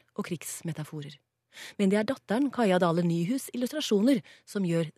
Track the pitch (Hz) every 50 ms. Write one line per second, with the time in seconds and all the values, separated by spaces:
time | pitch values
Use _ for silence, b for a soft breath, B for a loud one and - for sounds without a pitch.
0 | _ _ _ - 196 - 180 - - - - - - 165 151 - 151 - - 151
1 | 143 147 147 - _ _ _ _ _ _ B B B B B B 202 190 190 208
2 | 220 214 269 - _ - 196 233 285 269 - - 240 196 180 180 185 170 160 170
3 | 175 175 165 170 170 170 254 269 - - - 240 247 240 - 311 285 - 220 196
4 | 208 262 285 214 B B B B B B - 208 190 175 165 165 170 151 -